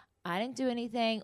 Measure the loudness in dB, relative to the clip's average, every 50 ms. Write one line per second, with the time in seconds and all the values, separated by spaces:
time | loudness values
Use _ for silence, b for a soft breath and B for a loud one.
0 | b b _ _ _ -2 -2 0 0 -2 -2 0 0 2 2 0 -2 -2 0 2
1 | 2 2 2 0